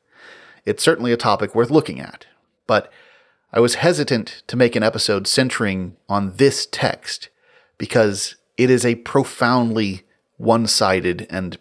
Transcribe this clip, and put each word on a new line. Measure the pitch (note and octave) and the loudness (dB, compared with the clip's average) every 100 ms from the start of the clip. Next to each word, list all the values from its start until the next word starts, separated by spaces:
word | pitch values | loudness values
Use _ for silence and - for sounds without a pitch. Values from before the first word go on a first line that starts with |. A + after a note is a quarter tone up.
| _ _ - - - - | _ _ -20 -20 -20 -8
It's | - G#2 | -6 0
certainly | - C3+ A#2+ | 0 0 0
a | A#2 | 0
topic | A#2 G2 G2+ | 2 0 0
worth | A2+ A#2 | 0 2
looking | D3 - C2+ | 2 2 -8
at, | - - - _ _ _ - | -14 -20 -20 _ _ _ 0
but | G#2+ - - - _ _ _ _ | 0 0 -14 -20 _ _ _ _
I | A2+ | 2
was | A#2+ - | 2 2
hesitant | E3+ D3+ C#3+ A#2+ - - - | 0 0 -2 -2 -4 -14 -8
to | B2 | 0
make | A#2+ A#2+ | 2 2
an | |
episode | G#2+ A2 - G2+ G2 | 0 0 -2 -2 0
centering | - C3 - G#2 F#2 F#2 - - | 0 0 -2 -2 -2 -6 -12 -4
on | G2+ F#2+ F#2+ | -4 -2 2
this | C#3 - - | 2 2 -6
text | - C3+ - - - - _ _ _ _ - | -4 -4 -4 -12 -14 -14 _ _ _ _ -12
because | G#2 B2 G#2+ F#2+ - - _ - | -2 2 2 0 -8 -12 _ 0
it | B2+ | 2
is | B2+ | 4
a | A#2+ A#2 | 2 -2
profoundly | - C#3 C3+ - A#2+ B2 A#2 A2 G2+ F#2+ - _ _ - | 0 0 0 -2 0 2 0 -2 -2 -6 -14 _ _ -4
one-sided | G#2+ A#2 A2 - G2+ F#2+ F2 F2+ - | 0 2 2 2 2 2 0 -4 -6
and | F#2 F#2 - | -8 -8 -12